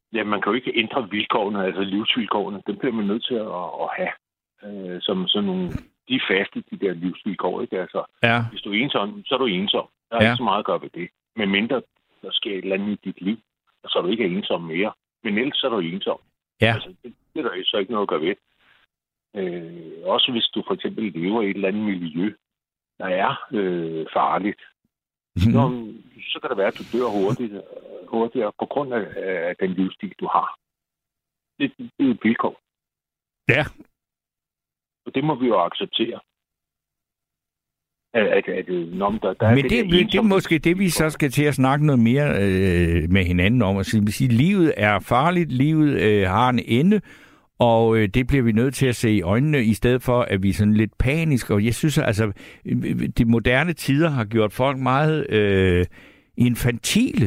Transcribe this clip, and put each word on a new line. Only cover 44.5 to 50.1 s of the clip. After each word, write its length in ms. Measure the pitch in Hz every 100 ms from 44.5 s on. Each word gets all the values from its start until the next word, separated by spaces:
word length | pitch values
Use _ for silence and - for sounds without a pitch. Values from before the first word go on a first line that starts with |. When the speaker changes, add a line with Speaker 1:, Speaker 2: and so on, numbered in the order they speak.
| 202 160 -
Speaker 2:
er 220 | 104 98
farligt, 540 | - 123 160 180 156
livet, 480 | 127 147 156 151 107
øh, 260 | 104 104 92
har 200 | 101 127
en 80 | 123 -
ende, 340 | 117 180 214 - - - _ _ -
og, 400 | 120 113 113 113
øh, 100 | 104
det 180 | 123 123
bliver 160 | 139
vi 100 | 117
nødt 220 | 110 131
til 120 | 131 131
at 100 | 117
se 140 | 117
i 120 | 104
øjnene, 400 | 85 110 151 143
i 100 | 110
stedet 280 | 101 120 123
for, 180 | -